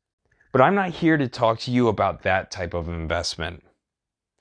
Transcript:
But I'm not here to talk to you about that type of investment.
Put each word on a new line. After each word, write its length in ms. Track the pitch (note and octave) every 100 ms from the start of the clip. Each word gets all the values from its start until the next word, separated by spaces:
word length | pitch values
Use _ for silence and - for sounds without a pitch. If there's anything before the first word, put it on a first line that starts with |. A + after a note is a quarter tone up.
| _ _ _ _ _
But 100 | B2+
I'm 120 | C#3
not 160 | G3+ F#3
here 280 | D#3+ E3 D#3+
to 100 | B2+
talk 320 | - A2+ A2
to 120 | -
you 160 | B2 A#2
about 360 | G2+ G2 E2+
that 260 | F#2+ F#2+ -
type 240 | - F2
of 140 | F2 E2
investment. 760 | E2+ E2 E2+ E2 - D#2+ F2+ _ _ _ _ _ _ _ _